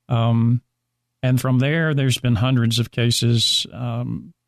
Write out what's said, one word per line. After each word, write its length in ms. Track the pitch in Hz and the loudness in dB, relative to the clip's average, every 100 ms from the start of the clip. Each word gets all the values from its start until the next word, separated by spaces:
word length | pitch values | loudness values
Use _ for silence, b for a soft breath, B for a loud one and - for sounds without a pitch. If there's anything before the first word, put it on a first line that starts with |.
| - | -4
um, 520 | 120 117 117 117 120 - _ _ _ _ _ | 0 2 2 2 0 -4 _ _ _ _ _
and 180 | 127 127 | -2 0
from 200 | 131 127 | 2 0
there, 340 | 135 165 160 | 2 0 0
there's 240 | 143 135 - | 0 0 0
been 160 | 123 110 | 0 0
hundreds 440 | 127 127 117 117 | 2 2 0 0
of 100 | 113 | -2
cases, 760 | - 120 - 120 117 - - - | -2 0 0 0 2 2 0 -2
um, 600 | - 123 117 120 - - - | -8 -8 -6 -6 -8 -12 -20